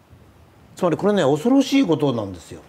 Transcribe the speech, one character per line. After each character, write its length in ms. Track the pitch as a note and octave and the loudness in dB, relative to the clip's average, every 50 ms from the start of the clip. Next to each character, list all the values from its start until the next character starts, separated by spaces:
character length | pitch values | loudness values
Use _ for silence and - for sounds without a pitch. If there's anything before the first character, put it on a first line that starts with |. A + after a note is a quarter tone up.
| _ _ - - - - - - - _ _ _ - - - | _ _ -20 -20 -20 -20 -20 -20 -20 _ _ _ -20 -20 -8
つ 80 | - - | -4 -2
ま 60 | F3+ | -2
り 80 | D#3 D#3 | -2 0
こ 100 | - G3 | 0 0
れ 60 | G#3 | 0
ね、 100 | G3 D#3+ | 2 2
恐 260 | C3 D3 D3+ - A#3+ | 2 2 0 2 2
ろ 120 | C4 C#4 | 2 2
し 180 | C4 - C#4 C#4 | 2 2 2 2
い 80 | C4+ F#3 | 2 2
こ 100 | D#3+ D3 | 0 0
と 140 | D3 C#3+ C3 | 0 -2 -2
な 100 | A#2 G#2 | -2 -6
ん 100 | G2 F#2 | -8 -10
で 60 | F2 | -12
す 120 | - - | -16 -18
よ。 100 | F#2 E2 - | -20 -20 -20